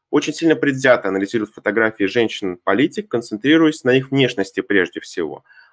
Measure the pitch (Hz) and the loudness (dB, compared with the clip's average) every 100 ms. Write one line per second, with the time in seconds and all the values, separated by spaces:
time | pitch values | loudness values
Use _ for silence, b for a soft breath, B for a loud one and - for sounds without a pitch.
0 | _ 147 151 151 165 156 143 135 135 117 | _ -2 -2 -2 0 2 0 0 2 2
1 | 98 98 98 117 104 - 107 104 110 - | 2 -2 -2 -2 -4 -4 -2 0 0 0
2 | 98 120 110 - 98 87 - 101 156 - | -2 0 -2 -2 -8 -6 -2 0 0 -2
3 | 208 117 - 107 135 160 160 151 127 131 | -6 -6 -6 -4 2 4 2 0 0 0
4 | 131 139 123 110 98 - - 101 87 80 | 2 0 0 0 -4 -6 0 0 0 -4
5 | - - 78 - b b b | -10 -6 -6 -8 b b b